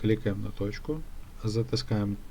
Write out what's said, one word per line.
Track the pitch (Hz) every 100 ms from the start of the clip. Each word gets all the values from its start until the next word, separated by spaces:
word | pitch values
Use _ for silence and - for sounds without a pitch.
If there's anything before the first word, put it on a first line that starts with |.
клікаємо | 110 107 104 98
на | 101
точку, | - 101 - - 156 - - - -
затискаємо | 110 110 117 - - 110 101 101 -